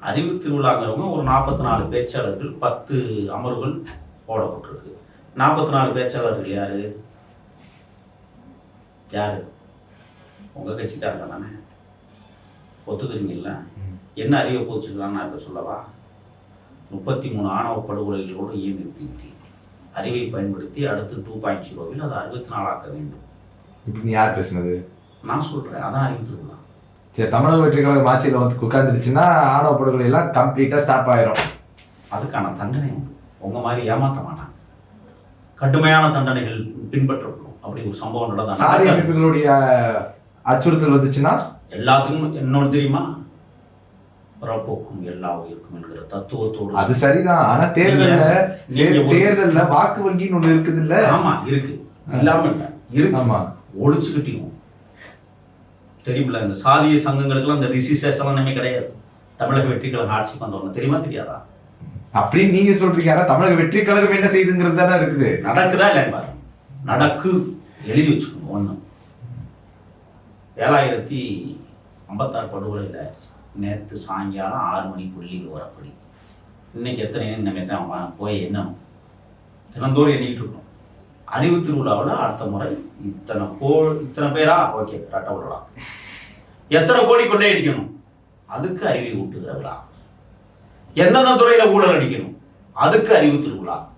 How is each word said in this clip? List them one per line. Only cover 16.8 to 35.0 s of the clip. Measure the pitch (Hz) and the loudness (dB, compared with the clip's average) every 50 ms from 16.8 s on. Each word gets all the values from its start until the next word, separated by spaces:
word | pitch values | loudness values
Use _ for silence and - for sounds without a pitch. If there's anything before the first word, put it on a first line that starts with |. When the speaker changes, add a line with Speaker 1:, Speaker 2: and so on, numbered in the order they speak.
| - - | -20 -16
Speaker 1:
முப்பத்தி | - 95 92 139 135 - - - 113 | -14 -12 -6 -6 -6 -6 -6 -8 -8
மூணு | 104 101 98 95 | -6 -6 -4 -4
ஆணவ | 101 101 - 113 104 - - | -4 -4 -4 -6 -8 -8 -8
படுகொலைகளோடு | 101 101 104 101 101 95 95 92 90 95 101 101 - 98 95 98 | -8 -8 -6 -6 -6 -6 -8 -10 -10 -12 -12 -10 -10 -8 -8 -8
ஏன் | 98 95 | -8 -8
நிறுத்திவிட்டீர்கள்? | 90 85 - - 147 135 - - - - - - - - _ - _ _ _ _ _ - _ - | -10 -14 -14 -14 -16 -16 -16 -16 -18 -20 -20 -20 -20 -20 _ -20 _ _ _ _ _ -18 _ -10
அறிவை | 95 - 123 123 117 107 - | -8 -6 -6 -6 -6 -6 -6
பயன்படுத்தி | 98 98 101 98 - - - - 143 143 - | -6 -6 -6 -6 -8 -10 -14 -8 -6 -4 -4
அடுத்து | 104 98 - - - - 101 | -4 -6 -8 -10 -12 -14 -14
டூ | - 107 107 107 | -12 -14 -8 -6
பாயிண்ட் | 104 98 95 - | -6 -6 -6 -8
ஜீரோவில் | - 92 87 85 101 113 143 151 | -14 -16 -14 -14 -12 -10 -8 -8
அதை | 139 117 - | -8 -8 -8
அறுபத்தி | - - 123 123 - - 117 | -10 -10 -12 -14 -14 -10 -8
நாலு | 104 98 - - | -6 -6 -6 -6
ஆக்க | - - - - | -8 -10 -14 -14
வேண்டும். | 151 151 147 - 73 - - - - _ - _ - _ _ - _ _ 117 | -12 -12 -14 -14 -16 -20 -20 -20 -20 _ -20 _ -20 _ _ -20 _ _ -10
Speaker 2:
இப்ப | 107 110 110 | -10 -6 -4
நீ | 113 110 | -2 0
யார் | 110 110 110 - 95 | 2 2 2 2 -2
பேசுனது? | 92 - 92 90 87 90 90 90 - - - _ _ _ _ _ - - | -4 -4 -4 -4 -4 -2 -4 -4 -6 -12 -20 _ _ _ _ _ -10 -8
Speaker 1:
நான் | - 147 151 - | -6 -6 -6 -6
சொல்றேன், | 147 135 - - - - 92 98 | -8 -10 -10 -10 -10 -10 -8 -6
அதான் | 107 135 135 | -4 -2 -2
அறிவு | 135 120 113 113 - | -2 -4 -6 -10 -12
திருவிழா. | - 82 78 - - - - _ - _ _ _ _ _ _ _ _ | -12 -14 -14 -16 -18 -20 -20 _ -20 _ _ _ _ _ _ _ _
Speaker 2:
சரி, | - 113 - - | -4 -2 0 2
தமிழக | 113 139 156 160 160 160 | 2 2 4 4 4 4
வெற்றி | 147 139 143 | 4 4 4
கழகம் | 139 139 143 139 127 127 127 | 4 4 4 4 4 4 4
ஆட்சியில | 131 135 143 127 123 123 | 4 2 2 2 2 2
வந்து | 120 120 - - 113 | 0 0 -2 -2 0
உட்கார்ந்துருச்சுன்னா | 127 135 135 117 117 117 - 127 131 147 175 180 165 156 123 117 127 | 2 2 4 4 2 0 0 2 2 4 6 6 6 4 4 4 4
ஆணவ | 143 151 165 - - | 4 4 4 2 2
படுகொலை | 131 131 127 127 123 120 | 2 2 2 2 2 4
எல்லாம் | 135 160 165 - - 135 | 2 2 2 2 2 2
கம்ப்ளீட்டா | 123 135 131 131 135 - 147 147 143 | 2 2 2 2 0 2 2 0 2
ஸ்டாப் | - 131 - - - 123 | 2 2 2 4 2 4
ஆயிரும். | 117 113 113 - - - - - - - _ _ _ - _ _ _ _ - - | 4 4 2 2 0 -2 -4 -6 -14 -20 _ _ _ -20 _ _ _ _ -12 -10
Speaker 1:
அதுக்கான | 131 139 139 - 110 98 92 90 - | -8 -8 -6 -4 -4 -4 -4 -6 -6
தண்டனை | 104 101 127 147 143 131 - - | -6 -4 -4 -4 -4 -4 -6 -6
உண்டு. | - - - - - - _ _ - 98 | -10 -12 -14 -20 -20 -20 _ _ -12 -10
உங்க | 110 120 123 | -8 -6 -4
மாதிரி | 117 120 120 120 110 113 | -4 -4 -2 -2 -2 -2
ஏமாத்த | 123 135 135 135 139 - - | 0 0 -2 -2 -4 -8 -10
மாட்டாங்க, | 156 151 - - - - - _ _ _ _ _ - - | -12 -14 -16 -18 -20 -20 -20 _ _ _ _ _ -20 -20